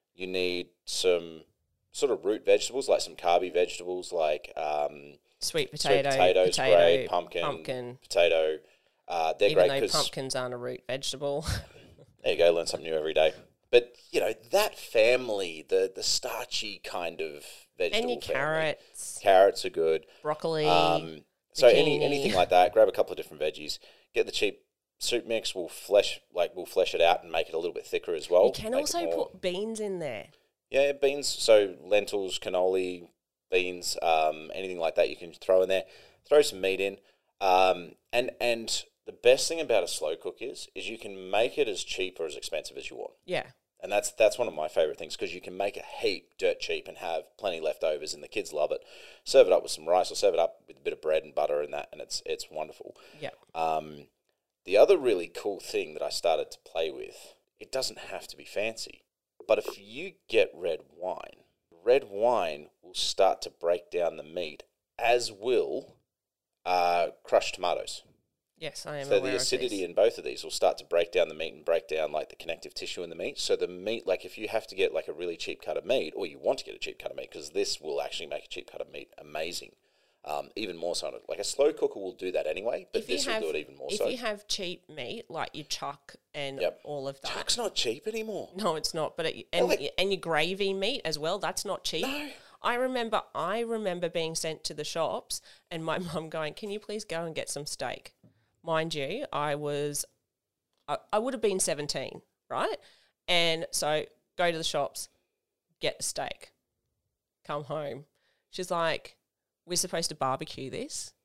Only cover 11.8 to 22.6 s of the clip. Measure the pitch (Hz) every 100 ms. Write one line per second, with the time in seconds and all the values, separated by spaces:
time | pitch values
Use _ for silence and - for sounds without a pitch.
11.8 | - - - _ - 76 85 85 80 -
12.8 | 80 78 78 78 80 - - _ - 120
13.8 | - - - 147 98 113 - 196 214 -
14.8 | - 113 113 127 120 101 87 80 - 95
15.8 | 95 - - - 123 113 120 - 107 95
16.8 | - 92 85 82 80 73 - - _ -
17.8 | 85 214 247 240 - 131 151 160 156 -
18.8 | - - - - 98 92 98 - 92 82
19.8 | 80 80 - - 151 151 165 156 151 87
20.8 | 85 85 80 78 _ _ _ - 123 117
21.8 | 156 147 147 139 139 95 87 90